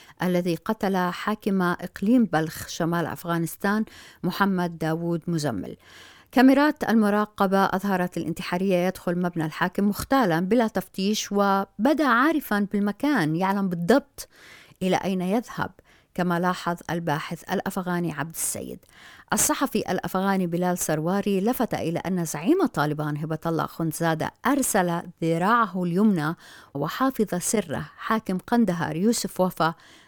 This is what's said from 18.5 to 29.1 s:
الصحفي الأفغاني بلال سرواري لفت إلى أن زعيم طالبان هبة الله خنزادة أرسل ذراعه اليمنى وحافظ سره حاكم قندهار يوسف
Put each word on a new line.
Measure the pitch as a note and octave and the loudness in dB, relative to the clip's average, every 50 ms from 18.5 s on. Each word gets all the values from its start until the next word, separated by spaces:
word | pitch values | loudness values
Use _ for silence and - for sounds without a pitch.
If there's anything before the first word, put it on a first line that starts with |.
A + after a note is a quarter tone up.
| - - - B1+ - - - _ - - - - - - - _ - | -6 -6 -8 -10 -12 -14 -16 _ -20 -20 -20 -20 -20 -20 -8 _ -2
الصحفي | G#3+ - - D4+ - D4 - - G#3+ - - | 0 0 0 0 0 -2 0 0 -2 -2 0
الأفغاني | F#3 F3+ - F#3 - F#3+ F#3+ G3 G3 F#3+ F#3 E3+ | -2 -4 -4 -2 -2 0 0 2 0 0 0 0
بلال | E3+ F3 F3+ F3+ F3+ F3+ | 0 0 0 0 0 -2
سرواري | - - D#3+ D#3 D#3 E3+ F#3+ G3+ G3 G#3+ G3 F#3+ | 0 -2 -2 0 0 0 0 0 0 0 0 0
لفت | F#3+ A3+ B3+ - B3 - - | 0 0 0 0 -2 -2 -2
إلى | C3 G2+ D#3+ E3+ D3+ | -4 -2 -2 -4 -4
أن | - E3 F#3+ F3+ E3+ | -4 -2 -2 -2 -2
زعيم | D3+ - D3 D#3+ G#3 E4+ G4 F4+ | -4 -6 -4 0 2 2 2 2
طالبان | - - D#3+ C#3+ D3+ D3 D3+ D3+ D3+ D3 D3 | 0 0 0 0 0 0 -2 -2 -4 -4 -4
هبة | D#3+ D#3 D#3+ D#3 - | -4 -4 -6 -4 -2
الله | E3+ E3 D3+ D3 | -2 -2 -2 -2
خنزادة | - - - E3 D#3+ D3+ - E3 E3 D#3+ D#3 D3 - - _ - | -4 -4 -4 -4 -4 -2 0 0 0 0 0 -2 -6 -6 _ -2
أرسل | A#3 C#4 C#4+ B3+ - - G3+ F3+ F3 E3+ E3+ - F3 - _ E3+ | 0 0 2 0 0 2 2 2 2 0 -2 -4 -8 -8 _ -2
ذراعه | E3 E3 E3 F3 G3+ A#3 A#3+ A3+ F#3+ F3 F#3+ F3+ | 0 0 2 2 2 2 2 2 0 -2 -4 -2
اليمنى | F3 E3 F#3 G#3+ A3 G3 E3 D3 D3+ F3 - - - - - - - _ | 0 2 2 4 4 4 2 0 -2 -4 -6 -12 -20 -20 -20 -20 -12 _
وحافظ | C#3+ D3 E3 - - C4 C4+ C4 - G#3+ - F3+ | -6 -6 -4 -2 0 0 0 0 0 -2 -2 -2
سره | F3+ - - - G#3+ - D3+ C3 - D#3+ - - - | -4 -2 -2 -2 -2 -2 -2 -6 -6 -8 -8 -12 -14
حاكم | - - A3 A3 - - F#3 F3+ | -6 -4 -4 -2 -2 -4 -4 -6
قندهار | - - A#3+ A#3+ A#3 F#3+ F3 E3+ D3+ - D3+ | -2 0 2 4 4 2 2 -2 -2 -4 -2
يوسف | D#3+ F#3+ A3+ | 0 0 0